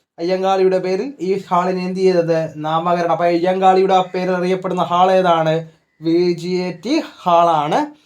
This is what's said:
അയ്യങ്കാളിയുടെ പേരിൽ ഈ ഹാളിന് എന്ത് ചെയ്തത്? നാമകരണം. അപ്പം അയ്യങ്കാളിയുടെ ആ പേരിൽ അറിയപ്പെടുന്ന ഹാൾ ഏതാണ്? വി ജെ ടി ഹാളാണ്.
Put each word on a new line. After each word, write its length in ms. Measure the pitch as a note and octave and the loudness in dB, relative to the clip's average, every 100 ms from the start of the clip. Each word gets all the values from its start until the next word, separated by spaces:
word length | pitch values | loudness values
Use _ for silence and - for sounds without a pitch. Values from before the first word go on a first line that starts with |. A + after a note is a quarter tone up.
| _ - | _ -8
അയ്യങ്കാളിയുടെ 600 | E3+ F#3 F#3+ F#3+ F#3 F#3 | -4 -2 0 2 2 0
പേരിൽ 340 | F3+ F#3+ C4 C#4 | -2 -4 -6 -6
ഈ 140 | F3 | -4
ഹാളിന് 460 | F#3+ - F3 F3+ F#3 | -4 -2 -2 0 -2
എന്ത് 200 | F3+ F#3 | -6 0
ചെയ്തത്? 540 | F#3 F3 E3 E3 D#3 D3+ | 2 2 0 -2 -4 -8
നാമകരണം. 540 | D3+ D#3+ F3 F3 E3+ | -4 -2 0 0 0
അപ്പം 140 | D#3+ F3 | 0 0
അയ്യങ്കാളിയുടെ 680 | E3+ F3+ F#3 F#3+ F#3 F#3+ | 0 0 2 4 4 4
ആ 80 | F#3+ | 2
പേരിൽ 300 | F#3 F#3 F3+ | 0 -4 -2
അറിയപ്പെടുന്ന 520 | F3+ F3 F#3 F#3 F3+ | -2 -2 -2 -4 -4
ഹാൾ 280 | D#3+ F3 F#3+ | 0 2 4
ഏതാണ്? 560 | F#3 F#3 E3 D#3+ D#3+ D#3+ _ _ _ | 4 4 2 0 -2 -4 _ _ _
വി 300 | D#3+ E3 F3+ | -2 0 0
ജെ 480 | E3 F3 F3+ F3+ F3 A3 | -2 -4 -4 -4 -8 -4
ടി 160 | D#4 - - | -4 -4 -6
ഹാളാണ്. 640 | F3+ E3+ E3+ D#3 D3 A3+ D4 - | 2 4 4 2 0 -2 -2 -8